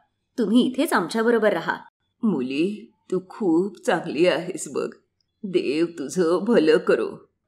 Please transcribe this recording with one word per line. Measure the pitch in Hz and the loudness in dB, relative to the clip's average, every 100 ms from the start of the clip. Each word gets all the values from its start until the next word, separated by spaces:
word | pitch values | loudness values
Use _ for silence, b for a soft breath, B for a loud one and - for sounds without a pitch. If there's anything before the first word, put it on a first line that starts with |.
| _ _ _ - | _ _ _ -4
तुम्ही | 202 240 | 2 4
इथेच | 170 254 302 | 2 0 0
आमच्याबरोबर | 233 160 226 226 233 208 | 0 -2 0 2 4 2
राहा." | 170 160 - - _ _ - | 0 -2 -6 -8 _ _ -4
"मुली, | 226 156 127 135 180 208 - _ - | -2 0 -2 -2 -2 -4 -14 _ -6
तू | 185 180 | -6 -6
खूप | - 202 160 202 - - | -4 0 2 0 -4 -4
चांगली | 175 160 131 175 | -2 -2 2 2
आहेस | 147 170 156 - | 2 -4 -10 -8
बघ, | 120 120 - _ _ _ _ | -6 -8 -10 _ _ _ _
देव | 202 170 104 151 165 | -4 -2 -2 -2 -2
तुझं | 170 131 151 165 175 | -4 -8 -2 0 0
भलं | 208 208 156 160 | 2 2 4 4
करो. | - 165 110 - _ _ | 4 0 0 -8 _ _